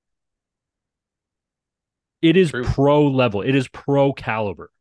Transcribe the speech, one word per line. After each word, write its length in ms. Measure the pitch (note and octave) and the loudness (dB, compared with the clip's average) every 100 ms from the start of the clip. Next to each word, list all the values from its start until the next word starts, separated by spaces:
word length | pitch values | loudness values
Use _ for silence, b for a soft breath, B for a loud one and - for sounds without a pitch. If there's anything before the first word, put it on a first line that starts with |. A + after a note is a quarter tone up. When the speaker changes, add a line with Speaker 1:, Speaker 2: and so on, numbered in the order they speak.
| _ _ _ _ _ _ _ _ _ _ _ _ _ _ _ _ _ _ _ _ _ - | _ _ _ _ _ _ _ _ _ _ _ _ _ _ _ _ _ _ _ _ _ -2
Speaker 1:
It 140 | E3 F3+ | 2 2
is 140 | F3 | 2
Speaker 2:
True. 140 | B2+ | -2
Speaker 1:
pro 420 | B2 - C#3 D3 D3 | -6 0 2 4 2
level. 340 | C3 B2 G2 | 2 0 0
It 120 | G2+ | -2
is 140 | C3+ B2+ | -2 -2
pro 440 | - - C#3 C#3 | -10 -2 0 0
caliber. 580 | C3+ - A2 G#2 F2+ E2+ _ | -2 -6 -6 -6 -8 -16 _